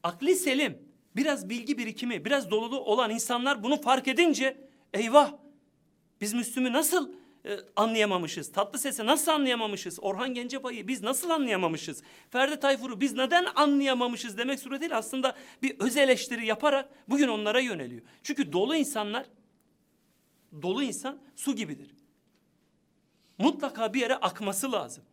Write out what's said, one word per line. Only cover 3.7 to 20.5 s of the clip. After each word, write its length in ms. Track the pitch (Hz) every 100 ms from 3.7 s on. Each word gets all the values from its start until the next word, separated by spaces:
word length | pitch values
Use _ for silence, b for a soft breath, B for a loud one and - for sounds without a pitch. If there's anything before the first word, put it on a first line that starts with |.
| 294
fark 260 | 269 262 262
edince, 500 | 262 339 277 269 269 B B B
"Eyvah, 400 | 196 226 285 285 - - _ _ _ _ _ _ _
biz 120 | 208
Müslüm'ü 400 | 240 226 - 254
nasıl, 400 | 254 311 359 285 B B B -
e, 120 | 202 - -
anlayamamışız? 760 | 220 226 208 180 165 170 143
Tatlıses'i 540 | - 202 285 277 - 220
nasıl 260 | 302 320
anlayamamışız? 680 | 302 262 240 214 196 180 170
Orhan 320 | 196 196 254
Gencebay'ı 540 | 247 247 269 262 240 196
biz 140 | 247
nasıl 280 | 208 269 349
anlayamamışız? 760 | 320 254 190 175 156 - - B B B
Ferdi 300 | 247 269 294
Tayfur'u 420 | 277 269 262 214
biz 120 | 269
neden 320 | 233 262 349 359 -
anlayamamışız?" 840 | 294 285 277 254 247 233 247 196
demek 220 | 247 269
suretiyle 360 | 269 277 339 247
aslında 400 | 220 262 262 - B B
bir 180 | 262 -
öz 180 | 233 247
eleştiri 480 | 269 254 - 233 220
yaparak 440 | 214 294 277 269 B -
bugün 180 | 277 269
onlara 320 | 214 208 240
yöneliyor. 420 | 254 180 127 120 b b
Çünkü 300 | - 285 180
dolu 220 | 170 220 320
insanlar, 500 | 277 220 208 226 277 _ _ _ _ _ _ _ _ _ _ _ _